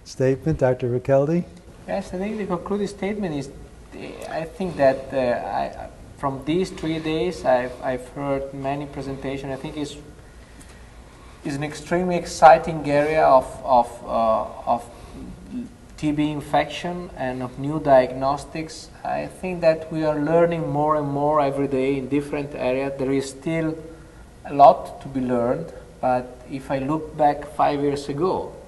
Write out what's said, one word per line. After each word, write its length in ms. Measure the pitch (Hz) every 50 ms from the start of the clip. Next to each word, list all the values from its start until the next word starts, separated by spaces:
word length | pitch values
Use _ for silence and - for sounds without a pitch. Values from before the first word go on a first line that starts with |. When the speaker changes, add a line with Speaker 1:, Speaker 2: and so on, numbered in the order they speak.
| -
Speaker 1:
statement. 560 | - - - 131 131 135 135 - 160 156 -
Doctor 280 | 139 127 131 131 135
Richeldi? 580 | 120 120 123 - - 135 135 143 143 170 175 175 - - - - - - - -
Speaker 2:
Yes, 260 | - 180 196 196 - -
I 40 |
think 200 | 180 190 214 226
the 80 | 220 196
concluding 420 | 180 180 170 - - 202 202 202
statement 460 | 180 - - 190 196 214 208 202 180 147
is, 140 | 143 135
uh, 520 | - - - - - - - - - - - - 143 151 - - -
I 140 | - 156 165
think 320 | 165 - - 190 180 151
that, 320 | 143 139 131 131 131 - - 139
uh, 40 |
I, 680 | 135 127 120 120 110 - 98 107 131 139 - - - - - - - - - -
from 240 | - - 139 135 131 127
these 260 | 147 160 180 190 -
three 300 | - - - 156 160 160
days, 460 | 156 156 156 160 175 180 175 - -
I've, 260 | 135 127 123 123 127 - -
I've 240 | - 135 127 123 127 -
heard 440 | - 143 143 143 139 135 139 135 139
many 340 | 139 135 135 143 143 147
presentations. 680 | 143 - 147 135 139 135 131 - 135 135 139 147 139 135
I 20 |
think 220 | 131 - 156 147
it's, 180 | 151 143 123 - - - - - - - - - - - - - - - - - - - - - - - - - - - - - - -
it's 100 | 160 139
an 80 | 139 147
extremely 540 | 151 143 - - - 175 175 180 180 175
exciting 760 | 170 170 - - - 170 156 165 165 160 175 160 156 143 143
area 320 | 143 143 147 151 156 156 151
of, 220 | 147 135 131 127 - - - -
of, 240 | 120 139 123 120 - - - -
uh, 680 | - 120 117 113 113 110 113 123 - - - - - 120
of 100 | 120 - - - - - - - 139 131 - - - - - - 123 117 - - - - - -
T 160 | - 156 151
B 180 | 147 147 151 151
infection 800 | 151 143 139 - - 143 147 - - - - 175 175 180 175 175 -
and 260 | - 131 127 127 127
of 160 | 127 127 -
new 220 | - 135 143 156 160
diagnostics. 1120 | 147 147 135 131 127 123 127 135 135 135 143 143 - - - 160 156 156 - - - - - - -
I 220 | 127 127 143 160
think 340 | 170 156 - - 185 180 170
that 280 | 170 160 160 160 160 -
we 140 | 165 160 156
are 160 | 156 151 147
learning 500 | 147 156 165 170 170 170 170 165 156 147
more 280 | 143 143 151 151 151
and 100 | 151 147
more 320 | 143 143 143 143 147 156 151
every 300 | 147 139 135 139 143 135
day 280 | 135 131 131 135 139
in 120 | 135 127 123
different 440 | 139 147 143 143 151 147 143 139 -
areas. 460 | - 127 127 127 135 139 139 139 -
There 140 | 131 131 139
is 160 | 135 131 -
still 480 | - - - 170 165 165 160 156 156 - - - - - - - - - - - - - -
a 100 | - 151
lot 480 | 143 139 156 185 - - - - - -
to 40 |
be 140 | 143 135 135
learned, 500 | 127 123 127 120 117 120 135 160 165 - - - - - - -
but 360 | - 127 127 123 120 - - - - -
if 180 | 151 135 - -
I 100 | 143 135
look 360 | 131 135 156 156 151 - -
back 300 | 156 151 147 147 - - - -
five 240 | - 143 143 147 143
years 300 | 143 143 139 143 - -
ago, 420 | 139 139 170 190 147 90 - - - - -